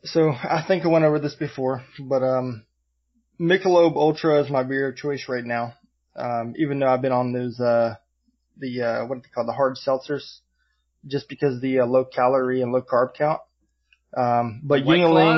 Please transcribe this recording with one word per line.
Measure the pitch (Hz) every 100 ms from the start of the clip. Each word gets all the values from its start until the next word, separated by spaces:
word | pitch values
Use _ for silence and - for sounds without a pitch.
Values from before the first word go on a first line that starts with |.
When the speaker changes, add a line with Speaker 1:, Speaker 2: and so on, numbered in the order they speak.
Speaker 1:
So | - 165 156
I | 131 - 170 156
think | 190
I | 170
went | 165
over | 156 151
this | 147
before, | - 147 - 131 131 127 -
but, | 131 131
um, | 131 131 127 113 - _ _ _ _ _ _ -
Michelob | 170 185 185 175 170 147
Ultra | 151 156 165 147
is | 127
my | 139
beer | 131 135 135
of | 131
choice | 147 139 -
right | 127
now. | 120 120 117 120 _ _ _ -
Um, | 123 120 117 117
even | 151 139
though | 135
I've | 127
been | 131
on | 123 127
those, | 123 123 113
uh, | 120 117 117 110 _ _ _ _ _ _
the, | 135 123
uh, | 120 117 117
what | 131
are |
they | -
called, | - 120
the |
hard | 123 135 131
seltzers, | - 131 - 143 - - _ _ _ _ _ _ 147
just | 139 -
because | 139 147 123
the, | 131 131
uh, | 120
low | 131
calorie | 127 - 127 135 127 127
and | 123
low | 127
carb | 127 123 123
count. | - 151 160 - _ _ _ _ _ _ -
Um, | 123 120 120 110
but | 147 143
Speaker 2:
White | 139 170
Speaker 1:
Yuengling | 170 160 160